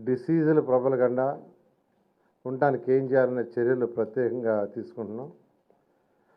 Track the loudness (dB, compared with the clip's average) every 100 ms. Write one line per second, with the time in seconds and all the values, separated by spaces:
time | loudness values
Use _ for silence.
0 | -4 -4 0 0 4 2 4 2 2 2
1 | 2 2 -2 -4 -12 _ _ _ _ _
2 | _ _ _ _ -10 0 0 0 2 0
3 | 4 2 2 0 -4 0 0 2 -2 -2
4 | -4 -2 -2 -2 -2 -2 -2 -8 -12 -12
5 | -12 -10 -14 -18 _ _ _ _ _ _
6 | _ _ _